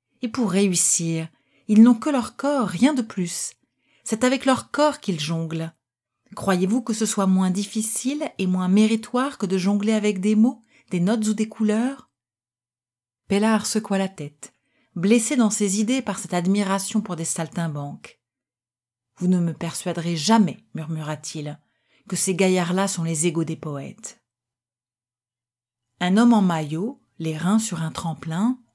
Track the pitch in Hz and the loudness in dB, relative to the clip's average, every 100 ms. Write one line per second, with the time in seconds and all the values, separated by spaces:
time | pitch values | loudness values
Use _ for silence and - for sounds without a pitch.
0 | _ _ 240 254 214 190 202 175 - - | _ _ -6 -2 0 2 2 2 0 0
1 | 165 160 160 _ _ _ - 214 240 226 | -2 -4 -6 _ _ _ 4 8 8 6
2 | 311 269 214 - 277 285 190 170 277 262 | 2 -2 -4 -4 -2 0 0 2 2 2
3 | 220 - 175 - - - _ _ _ _ | -4 -6 -6 -6 -10 -14 _ _ _ _
4 | - 220 254 262 269 262 - - 294 285 | -8 0 0 2 0 0 -2 0 2 0
5 | - 165 147 165 160 160 160 - _ _ | -4 -4 -4 -4 -4 -6 -8 -12 _ _
6 | _ _ _ - 196 185 185 240 233 220 | _ _ _ -6 -2 0 2 0 -2 -2
7 | 220 - 190 185 185 185 202 214 220 - | -2 0 2 4 2 0 -4 -4 -4 -4
8 | 254 294 302 - 185 185 180 202 214 220 | -4 -4 -6 -4 -2 0 2 4 4 2
9 | - 247 277 - 185 190 185 208 208 214 | -2 -2 -2 -4 -2 0 0 0 0 0
10 | 208 185 208 214 240 - _ _ _ 180 | 0 0 2 4 4 0 _ _ _ -2
11 | 180 226 214 214 220 - 214 220 254 277 | 0 0 0 -2 -4 -2 0 0 -2 -6
12 | - _ _ _ _ _ _ _ _ _ | -16 _ _ _ _ _ _ _ _ _
13 | _ _ - 196 220 214 - 220 220 196 | _ _ -4 0 2 2 0 -4 -2 -2
14 | 190 190 147 - - _ _ _ _ 170 | -2 -6 -14 -14 -20 _ _ _ _ -2
15 | 190 233 233 277 214 - 202 196 214 262 | 2 4 4 2 2 2 0 0 0 0
16 | 233 185 - 180 175 202 196 196 190 220 | -2 -6 -4 -2 2 0 0 -2 -2 -2
17 | - 165 165 - 156 175 165 143 143 143 | -2 -6 -6 -6 -6 -4 -4 -6 -8 -12
18 | - _ _ _ _ _ _ _ _ _ | -18 _ _ _ _ _ _ _ _ _
19 | _ - 180 180 170 156 165 - 180 170 | _ -4 0 2 0 -4 -8 -6 -6 -6
20 | 170 160 147 226 175 - _ 160 156 156 | -4 -2 4 4 4 -2 _ -10 -8 -8
21 | 151 151 - 156 147 147 _ _ _ _ | -8 -10 -10 -10 -10 -12 _ _ _ _
22 | - 180 190 180 190 185 170 185 196 175 | -8 -4 -2 2 2 2 2 0 0 -2
23 | 165 156 170 160 156 156 156 143 - - | -2 0 0 0 -2 -6 -8 -8 -10 -14
24 | - - _ _ _ _ _ _ _ _ | -18 -20 _ _ _ _ _ _ _ _
25 | _ _ _ _ _ _ _ _ _ - | _ _ _ _ _ _ _ _ _ -4
26 | 180 202 240 220 185 160 151 156 220 - | 2 6 6 6 4 0 -4 -4 -6 -8
27 | _ - 160 156 175 220 220 165 160 - | _ -8 -6 -2 0 2 0 -4 -6 -6
28 | 170 156 160 165 233 254 _ | -8 -8 -6 -2 -2 -2 _